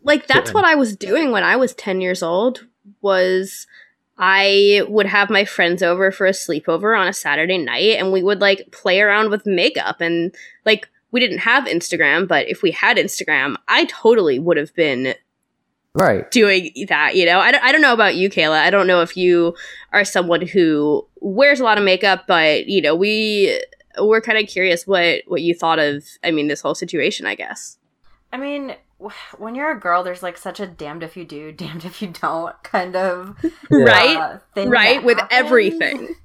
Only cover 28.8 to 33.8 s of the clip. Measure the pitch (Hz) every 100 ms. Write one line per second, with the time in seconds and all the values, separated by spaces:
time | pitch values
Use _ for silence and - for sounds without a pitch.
28.8 | _ _ 202 - - - 214 247 294 202
29.8 | 180 175 180 180 180 175 196 175 190 170
30.8 | 147 165 160 180 165 147 156 151 156 165
31.8 | 170 - 196 165 165 165 170 - - 208
32.8 | 180 185 190 180 190 - 320 - - 285